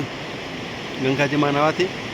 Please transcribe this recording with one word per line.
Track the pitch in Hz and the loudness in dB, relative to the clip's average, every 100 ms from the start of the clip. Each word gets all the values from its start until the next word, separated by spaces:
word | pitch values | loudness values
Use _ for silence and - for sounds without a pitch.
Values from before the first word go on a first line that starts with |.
| 139 - - - - - - - - - | 0 -4 -8 -8 -8 -8 -8 -8 -8 -2
<coughs> | |
ગંગાજીમાં | 131 135 143 147 147 | 2 2 2 4 4
નાવાથી | 143 156 156 180 - - | 4 4 4 0 -2 -8